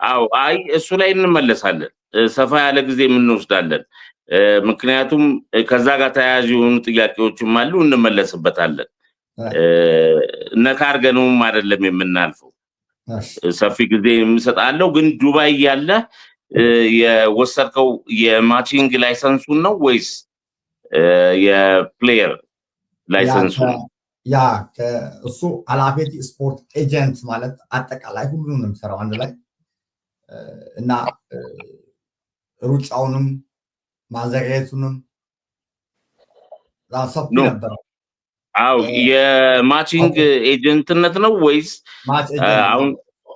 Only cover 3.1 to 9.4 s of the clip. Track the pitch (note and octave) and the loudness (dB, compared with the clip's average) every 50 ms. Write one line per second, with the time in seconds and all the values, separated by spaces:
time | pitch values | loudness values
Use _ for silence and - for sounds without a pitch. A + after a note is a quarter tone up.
3.1 | B2+ B2 B2 A#2+ A#2 G2+ F2+ - G2+ F#2+ F2 D#2+ D#2 - - _ _ - - - | 4 4 4 2 2 0 -2 -2 -2 -2 -2 -2 -4 -6 -6 _ _ -20 -20 -20
4.1 | _ _ _ - - F#2+ G2+ G#2 G#2 G#2 G2+ A2 A2+ - - B2 C3 C3 C3 C3 | _ _ _ -2 2 2 4 4 4 2 2 0 -4 -2 -2 -2 0 0 0 0
5.1 | D#3 D3+ D3+ D3 C3+ - - - - A2 A#2 A#2 B2+ B2 A#2 C3+ C#3 C3+ C3+ C3 | 0 2 2 2 0 -2 -6 -4 -2 -2 0 2 0 2 2 2 2 0 0 -2
6.1 | B2+ C#3 B2+ B2+ C3 B2+ A#2+ A#2 B2 A#2+ A#2+ A#2+ B2 A#2+ A#2 A#2+ A2+ A2+ A2 G#2+ | 0 0 0 2 2 0 0 2 2 2 2 2 2 0 0 0 0 0 0 0
7.1 | - - A2 A2 G#2 - A#2 A2 A2+ A#2 A#2+ D3 F3 F#3 E3 D3 C3+ A#2+ A#2 A2+ | 0 -2 -2 -2 -2 -4 -2 0 0 0 0 0 0 2 2 2 4 4 2 2
8.1 | G#2 G2 F#2+ - - E2+ D#2+ F2 - F2+ E2+ D#2+ D2+ C2+ B1 - _ _ _ _ | 2 0 -2 -2 -4 -4 -4 -2 -2 0 -2 -2 -4 -6 -10 -14 _ _ _ _
9.1 | _ _ _ _ _ - | _ _ _ _ _ -12